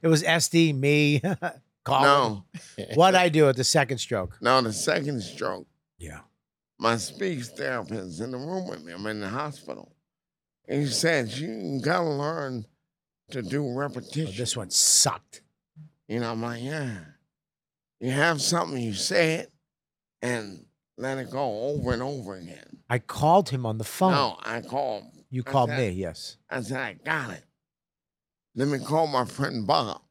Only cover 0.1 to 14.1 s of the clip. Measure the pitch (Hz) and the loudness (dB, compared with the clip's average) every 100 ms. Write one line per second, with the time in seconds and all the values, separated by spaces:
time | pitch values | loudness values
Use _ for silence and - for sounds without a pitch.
0.1 | 160 175 165 - 170 165 139 139 147 147 | 4 4 2 4 4 4 4 4 4 4
1.1 | 147 180 175 170 131 _ _ - 135 139 | 4 0 -2 -4 -8 _ _ -2 4 8
2.1 | 143 120 104 90 - - - 98 117 180 | 8 4 -2 -10 -18 -18 -14 -4 6 6
3.1 | 185 180 156 147 127 127 160 139 127 - | 8 6 6 6 6 2 2 2 -2 -2
4.1 | 110 90 - 113 131 117 98 - 90 139 | -4 -4 -2 4 4 4 -2 0 0 -2
5.1 | 135 90 - - 95 - _ _ _ 80 | -4 -6 -6 -6 -6 -10 _ _ _ -16
6.1 | 76 - _ _ _ _ _ 110 117 - | -16 -20 _ _ _ _ _ 0 2 -2
7.1 | - 196 156 120 - 139 127 95 107 92 | -4 -4 -4 -8 -6 -4 -4 -4 -8 -8
8.1 | 80 117 123 143 185 185 85 78 85 104 | -8 -8 -8 -6 -6 -6 -10 -12 -10 -6
9.1 | 107 98 117 147 143 - 57 50 _ _ | -6 -6 -4 -6 -8 -12 -14 -14 _ _
10.1 | _ _ _ _ _ - 139 143 117 165 | _ _ _ _ _ -6 -2 0 0 2
11.1 | 160 117 113 165 160 90 139 143 175 165 | 2 0 -6 -8 -6 -6 -4 0 0 0
12.1 | 143 147 165 143 123 107 _ _ _ _ | -2 -4 -4 -6 -8 -10 _ _ _ _
13.1 | _ _ 131 101 143 143 123 143 123 - | _ _ -8 -4 -4 -2 -4 -4 -6 -8